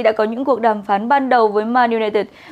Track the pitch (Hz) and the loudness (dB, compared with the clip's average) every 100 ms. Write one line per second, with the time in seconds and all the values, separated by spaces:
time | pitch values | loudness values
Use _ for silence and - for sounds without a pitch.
0 | 220 220 220 233 277 233 226 208 202 202 | 0 0 -2 -2 -2 0 0 -2 -2 -2
1 | 233 285 262 247 220 208 220 247 233 226 | 0 0 2 2 2 0 0 0 0 0
2 | 214 214 190 - - | -2 -2 -4 -10 -20